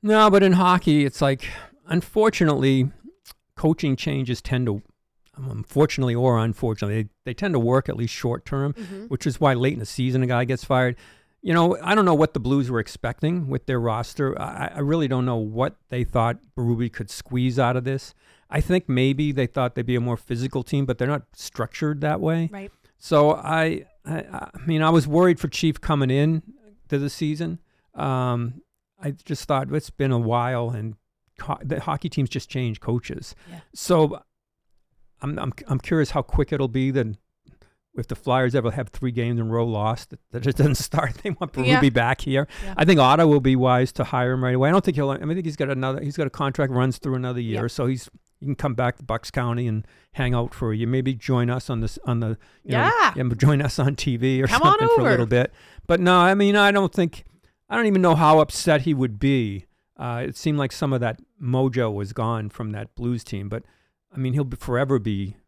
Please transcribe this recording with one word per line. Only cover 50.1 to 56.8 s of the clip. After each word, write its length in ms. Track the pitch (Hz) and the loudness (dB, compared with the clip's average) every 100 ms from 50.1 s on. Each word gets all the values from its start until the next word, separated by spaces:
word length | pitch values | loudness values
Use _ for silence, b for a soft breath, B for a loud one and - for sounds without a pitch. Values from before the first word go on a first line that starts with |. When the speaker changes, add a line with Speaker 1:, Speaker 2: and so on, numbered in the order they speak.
Speaker 1:
hang 200 | - 127 | -4 -2
out 180 | 123 120 | 0 -2
for 200 | - 117 | -4 -4
a 40 | 107 | -2
year, 120 | 117 | -2
maybe 260 | 131 127 | 0 -2
join 340 | 127 - 127 120 | -4 0 0 2
us 200 | 127 - | -2 -4
on 100 | 123 | -4
this, 180 | 113 - | -4 -6
on 140 | - 120 | -4 -2
the, 180 | 113 113 b b | -2 -6 b b
you 80 | - | -4
know, 180 | 214 311 466 | 0 2 2
Speaker 2:
Yeah. 140 | 330 147 | 2 0
Speaker 1:
and 220 | 127 113 | -2 2
join 240 | 135 143 | 4 4
us 160 | 143 - | 0 0
on 160 | 135 | 0
T 220 | 143 - 123 | 0 -2 0
V 260 | 127 131 | 0 2
or 60 | 131 | 2
Speaker 2:
Come 140 | 233 | 4
on 100 | 330 415 | 4 4
Speaker 1:
something 80 | 453 466 | 4 4
for 40 | |
a 20 | |
Speaker 2:
over. 60 | - | 4
Speaker 1:
little 160 | 123 117 | 2 2
bit. 260 | 123 127 b b b - | 2 0 b b b 0
But 140 | 170 | 2
no, 180 | 180 180 | 6 6
I 160 | 175 | 6
mean, 220 | 196 202 208 | 6 4 6
I 160 | 202 | 4
don't 200 | 202 | 4